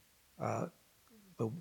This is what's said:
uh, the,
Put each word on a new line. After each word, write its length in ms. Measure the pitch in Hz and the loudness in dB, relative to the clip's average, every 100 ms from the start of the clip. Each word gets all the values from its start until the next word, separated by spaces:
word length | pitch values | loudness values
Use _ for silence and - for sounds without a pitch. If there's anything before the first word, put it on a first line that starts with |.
| - - - - | -20 -20 -20 -4
uh, 260 | 110 110 175 - - - - - - - | 0 0 -2 -6 -20 -20 -20 -20 -16 -2
the, 120 | 113 160 | -2 -2